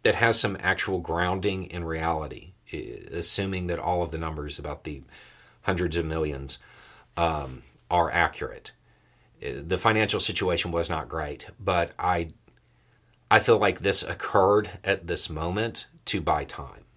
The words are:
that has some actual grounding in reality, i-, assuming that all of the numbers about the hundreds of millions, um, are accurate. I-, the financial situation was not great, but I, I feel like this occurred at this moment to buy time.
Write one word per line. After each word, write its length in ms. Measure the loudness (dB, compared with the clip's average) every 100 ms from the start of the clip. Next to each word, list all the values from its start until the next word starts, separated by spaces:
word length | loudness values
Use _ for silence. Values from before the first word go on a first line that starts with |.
that 140 | 4 4
has 240 | 4 2
some 180 | 0 -2
actual 380 | 0 0 0 -4
grounding 640 | -2 0 0 0 -2 -2 -6
in 180 | -6
reality, 680 | -4 -2 0 -2 -4 -12 -16 -20 -12
i-, 60 | -10 -10 -12 -10
assuming 560 | -8 -6 -4 -2 -2 -2
that 100 | -2
all 240 | 0 0
of 100 | -2
the 60 | -4
numbers 400 | -6 -6 -8 -8
about 280 | -10 -10 -10
the 180 | -12 -14 -20 -20 -20 -20 _
hundreds 340 | -2 0 0 0
of 80 | 0
millions, 520 | 0 -2 -4 -8 -12 -16 -20 -20 -20 -12 0
um, 460 | 0 0 -6 -12 -18 _ _
are 180 | 2 4
accurate. 600 | 2 2 0 -8 -8 -18 _ _ _ _ _ _ _
I-, 180 | -8 -6 -2
the 100 | 2
financial 440 | 4 4 2 0
situation 500 | -2 0 0 0 0
was 180 | -2 0
not 200 | -4 -4
great, 380 | -6 -6 -8 -14 -6
but 320 | 0 2 0 0
I, 300 | 0 0 -2 -10 _ _ _ _ _ _ _ _ _
I 120 | 6
feel 160 | 8 6
like 240 | 6 2
this 200 | 0 0
occurred 680 | -2 -6 2 6 8 6 2 -6 -2
at 200 | -2 -2
this 240 | -4 -4
moment 580 | -4 -2 -2 -4 -6 -16 -12 -4
to 160 | -2
buy 240 | 0 0 -2
time. 400 | -10 -14 -16 -20